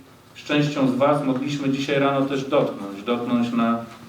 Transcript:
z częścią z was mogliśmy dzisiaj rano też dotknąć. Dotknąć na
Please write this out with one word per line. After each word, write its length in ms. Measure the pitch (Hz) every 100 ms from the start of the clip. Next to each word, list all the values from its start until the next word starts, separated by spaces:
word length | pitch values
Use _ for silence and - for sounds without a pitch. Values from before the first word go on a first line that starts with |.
| - - -
z 100 | -
częścią 440 | - 147 143 143 131
z 60 |
was 300 | 123 143 143
mogliśmy 460 | 131 127 147 143 135
dzisiaj 280 | 135 - 139
rano 280 | 139 139 135
też 180 | 139
dotknąć. 580 | - 143 - - 98 98 120
Dotknąć 460 | 117 120 120 120
na 260 | 117 117 117 117 -